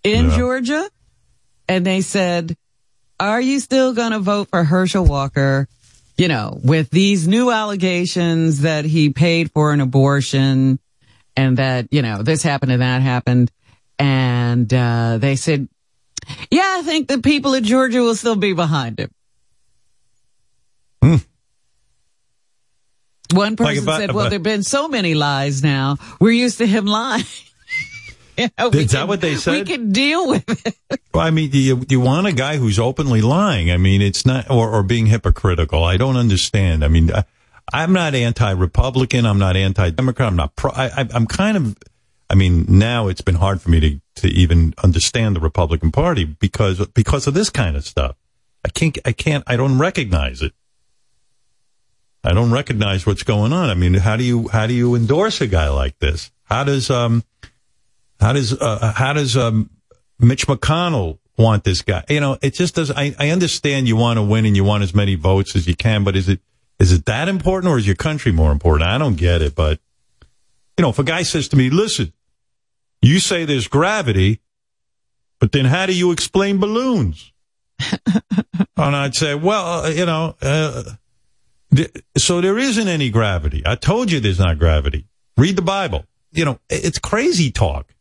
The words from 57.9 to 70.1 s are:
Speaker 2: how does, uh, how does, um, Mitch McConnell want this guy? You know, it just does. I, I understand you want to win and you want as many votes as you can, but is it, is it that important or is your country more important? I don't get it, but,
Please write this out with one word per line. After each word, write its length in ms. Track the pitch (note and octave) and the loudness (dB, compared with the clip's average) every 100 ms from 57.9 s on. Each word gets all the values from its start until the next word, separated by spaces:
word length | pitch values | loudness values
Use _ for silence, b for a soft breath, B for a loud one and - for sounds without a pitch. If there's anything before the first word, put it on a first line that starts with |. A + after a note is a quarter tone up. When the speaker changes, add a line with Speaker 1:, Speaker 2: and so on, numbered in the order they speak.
| _ _ _ | _ _ _
Speaker 2:
how 140 | G#2+ | 0
does, 220 | C#3 A#2 - | 2 -2 -2
uh, 360 | A#2+ G#2 A2 G#2 | -4 -2 -2 0
how 160 | C3 | -2
does, 240 | D3+ C3+ B2+ | -2 0 0
um, 320 | A#2 A2 G#2 _ _ _ _ _ | 0 0 -2 _ _ _ _ _
Mitch 280 | A#2+ C3 - | 2 4 -2
McConnell 720 | C3 - D#3 F3 C#3 F2 D2+ _ - | -2 0 0 0 -2 -4 -8 _ 2
want 280 | A2+ G#2 | 2 4
this 180 | - F2 | 0 -2
guy? 200 | - F#2 - | -4 -6 -2
You 120 | D3 | -2
know, 180 | C#3 C3+ | -2 -2
it 140 | C#3 | -4
just 200 | - F3 | -2 -2
does. 160 | - D3+ | -2 -4
I, 240 | C#3+ C#3 - | -4 -4 -2
I 100 | C#3+ | -2
understand 600 | F3+ E3+ - D3 C#3 B2+ | 0 -2 -2 -2 0 0
you 80 | A2 | 2
want 200 | A#2 A2+ | 2 0
to 60 | |
win 240 | G#2 A2 A2 | 0 2 2
and 100 | G2 | 2
you 80 | |
want 180 | G2 G#2 | 2 2
as 100 | G2 | 0
many 220 | G2 G2+ F2+ | 0 0 0
votes 380 | F2 F#2+ G2 | 2 0 0
as 120 | G2 F2 | -2 -2
you 80 | E2+ | -2
can, 260 | A2+ G#2+ | 0 0
but 140 | G2 F#2+ | 0 0
is 100 | F2+ | 0
it, 140 | F#2+ _ _ _ _ | -2 _ _ _ _
is 140 | F#2+ | 4
it 100 | F2 | 4
that 240 | - A2+ E3+ | 0 -4 -2
important 420 | F#3+ D#3 F#3+ F3+ | -2 -2 0 0
or 60 | C3+ | 0
is 100 | G2+ | 0
your 80 | |
country 380 | F#2 D#3+ D3+ A#2+ | -2 -2 -2 0
more 200 | E2 D#2 | 2 2
important? 360 | C#2+ E2+ D2+ E2 | 2 2 2 0
I 80 | A#2+ | 0
don't 200 | D3+ D#2+ | 0 0
get 260 | F2 F2 | 0 2
it, 120 | D2+ | 0
but, 260 | - D#2 D#2 _ _ _ | 0 -2 -2 _ _ _